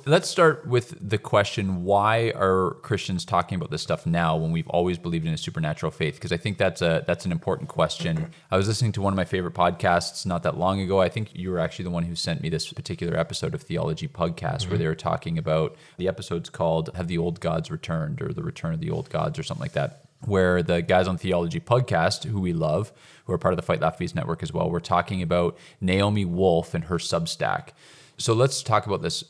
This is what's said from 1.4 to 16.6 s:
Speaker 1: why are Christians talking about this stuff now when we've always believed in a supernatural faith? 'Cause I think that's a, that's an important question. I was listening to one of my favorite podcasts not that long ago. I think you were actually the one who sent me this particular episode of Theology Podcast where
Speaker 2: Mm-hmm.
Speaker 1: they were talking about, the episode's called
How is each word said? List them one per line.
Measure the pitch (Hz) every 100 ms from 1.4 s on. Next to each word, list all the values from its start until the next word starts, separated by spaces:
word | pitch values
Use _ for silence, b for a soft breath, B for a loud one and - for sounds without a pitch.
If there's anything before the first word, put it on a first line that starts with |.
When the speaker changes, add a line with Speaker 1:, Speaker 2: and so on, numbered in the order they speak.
| 101 - 98 92
Speaker 1:
why | 90 101 104 113 117 -
are | 95 92 92 -
Christians | - 101 - 90 -
talking | 87 85 92
about | 80
this | 76
stuff | - 80 82
now | 82 82 80
when | 80
we've | 82 80
always | 85 90 85
believed | 85 85 80
in |
a | 80
supernatural | - 80 78 78 80
faith? | - 78 -
'Cause | 87
I | 82
think | 117 95
that's | 95 82
a, | 85 80 -
that's | 85 90
an |
important | 82 - 85 -
question. | - 80 - 82 80 80 B -
I | 95
was | 98
listening | 110 113
to | 101
one | 98
of | 95
my | 87
favorite | 95 90 85
podcasts | 90 87 95 87 - - 95
not | 87
that | 85 73
long | 87 98
ago. | 92 95
I | 90
think | - 104
you | - 92
were | 87
actually | 82 - 90
the |
one | 87
who | 85 85
sent | - 78
me | 80
this | 80 -
particular | - - 85 87 82
episode | 82 - 80 78
of |
Theology | - 82 80 78 78
Podcast | - 85 82 85 82 90
where |
Speaker 2:
Mm-hmm. | 85
Speaker 1:
they | 80
were | 80
talking | 82 85 85 82
about, | 78 78 78 B B -
the | 90
episode's | 90 101 85 85
called | -